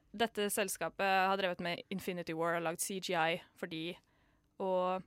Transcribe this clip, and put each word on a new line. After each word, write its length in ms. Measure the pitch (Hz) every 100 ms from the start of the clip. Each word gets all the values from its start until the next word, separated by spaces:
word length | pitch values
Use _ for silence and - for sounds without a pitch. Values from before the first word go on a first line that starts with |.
| -
dette 380 | 202 233 - 208
selskapet 560 | 226 190 - 165 - 196 190 190
har 80 | 196
drevet 220 | 190 180
med 220 | 175 175 -
Infinity 440 | 190 - 180 170
War 220 | 160 170 170
og 60 |
lagd 180 | 165 175
C 180 | - 196
G 140 | 175
I 240 | 175 160 175 - -
for 120 | 180
de, 280 | 160 165 175 _ _ _ _ _ -
og 440 | 190 185 180 185